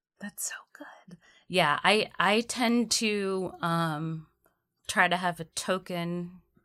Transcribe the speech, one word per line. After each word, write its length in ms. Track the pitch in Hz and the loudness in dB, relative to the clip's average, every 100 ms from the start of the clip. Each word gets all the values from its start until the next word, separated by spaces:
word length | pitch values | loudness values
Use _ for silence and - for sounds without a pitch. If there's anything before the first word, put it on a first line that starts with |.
| _ _ | _ _
That's 300 | 208 - - | -14 -8 -10
so 60 | - - - | -10 -16 -20
good. 400 | 294 - - 170 _ _ - | -20 -20 -20 -20 _ _ -2
Yeah, 320 | 180 151 143 | 2 4 4
I, 280 | 180 214 - - | 4 4 2 0
I 220 | 180 214 | 2 2
tend 500 | 226 - 233 240 226 | 0 -2 2 2 2
to, 640 | - 220 208 196 190 180 359 | 0 0 0 -2 -2 -4 -4
um, 640 | 175 165 165 151 160 160 156 _ _ _ _ _ - | -2 0 0 -2 -4 -6 -12 _ _ _ _ _ -2
try 180 | 208 180 | 2 4
to 80 | 180 | 2
have 240 | 185 170 | 0 -4
a 60 | 160 | -8
token 960 | - - 185 185 175 170 175 175 180 _ _ | -6 -2 -2 -2 -6 -4 -4 -6 -12 _ _